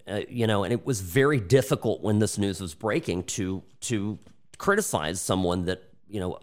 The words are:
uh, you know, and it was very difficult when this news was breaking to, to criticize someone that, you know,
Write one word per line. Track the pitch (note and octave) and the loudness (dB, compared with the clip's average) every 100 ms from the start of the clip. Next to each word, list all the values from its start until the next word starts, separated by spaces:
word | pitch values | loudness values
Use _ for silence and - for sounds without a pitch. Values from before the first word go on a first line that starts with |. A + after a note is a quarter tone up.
| - | -8
uh, | G2+ - | -6 -4
you | A#2+ A2 | 0 2
know, | G2+ | 2
and | F#2 | 2
it | A#2 | -2
was | C#3 G#2+ | -2 -4
very | F#2 C3+ C#3 C#3+ | 0 4 4 2
difficult | F#2 C3 - C#3+ A#2 - | 4 4 4 0 0 0
when | G2 G#2+ | 2 2
this | G#2+ - | 2 2
news | G2+ F#2 | -2 -2
was | F2+ | -8
breaking | - G#2+ D3+ - F2 | -6 -2 -2 -2 -4
to, | F2 - F#2 F#2+ - - | -4 -4 -4 -6 -10 -12
to | - G#2+ G#2 G#2 - - - - | -4 -4 -4 -8 -14 -20 -20 -6
criticize | - G3+ - F2+ D#2 F#2+ | 0 0 2 -2 -2 -4
someone | - F#2+ F2 F2+ | 0 0 2 0
that, | F2 F2+ - - - | -2 -4 -8 -20 -10
you | G#2 | -6
know, | F2+ - | -6 -8